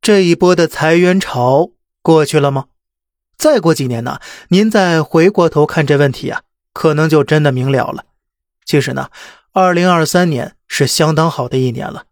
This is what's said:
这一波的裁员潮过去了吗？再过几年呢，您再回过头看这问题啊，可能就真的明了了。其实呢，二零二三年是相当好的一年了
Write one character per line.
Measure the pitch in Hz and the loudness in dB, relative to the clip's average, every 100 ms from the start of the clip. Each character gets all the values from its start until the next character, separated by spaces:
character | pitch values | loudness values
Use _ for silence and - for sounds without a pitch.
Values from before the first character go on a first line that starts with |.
这 | - 208 | 2 2
一 | 180 | 2
波 | 170 180 | 2 2
的 | 180 165 | 2 0
裁 | - 156 170 | -2 0 2
员 | 180 196 | 2 0
潮 | - 127 123 135 175 _ _ _ | -2 -2 2 2 0 _ _ _
过 | - 160 | 2 2
去 | 151 151 | 2 0
了 | 143 | 0
吗？ | 139 - _ _ _ _ _ _ _ | -2 -8 _ _ _ _ _ _ _
再 | - 269 | 0 2
过 | 165 | 0
几 | 156 131 | -2 -2
年 | 117 | -6
呢， | 120 135 - - - | -8 -10 -14 -20 0
您 | 180 220 | 2 2
再 | 214 185 160 | 2 2 0
回 | 156 165 175 | 0 2 2
过 | 196 165 | 2 0
头 | 147 151 | 2 0
看 | - 143 | 0 0
这 | 143 | 2
问 | 143 | 0
题 | 131 - | -2 -8
啊， | - _ _ _ | -10 _ _ _
可 | - 160 | -4 -2
能 | 151 156 | 0 2
就 | 151 | 2
真 | 143 156 | 2 2
的 | 147 | 0
明 | 127 131 | 0 -2
了 | 135 - | -2 -4
了。 | - - _ _ _ _ _ | -8 -14 _ _ _ _ _
其 | - 147 | -2 -2
实 | 139 | -2
呢， | 135 131 - - - _ | -8 -10 -16 -20 -20 _
二 | - 185 | 0 0
零 | 175 180 | 2 0
二 | 175 | 0
三 | 156 180 180 | 0 0 0
年 | 139 - _ _ | -2 -8 _ _
是 | - 135 | -4 -2
相 | - 160 | -2 -2
当 | 156 165 | 0 -2
好 | 147 123 | -2 -6
的 | 131 | -2
一 | 127 | -2
年 | 113 101 | -4 -10
了 | - - | -14 -20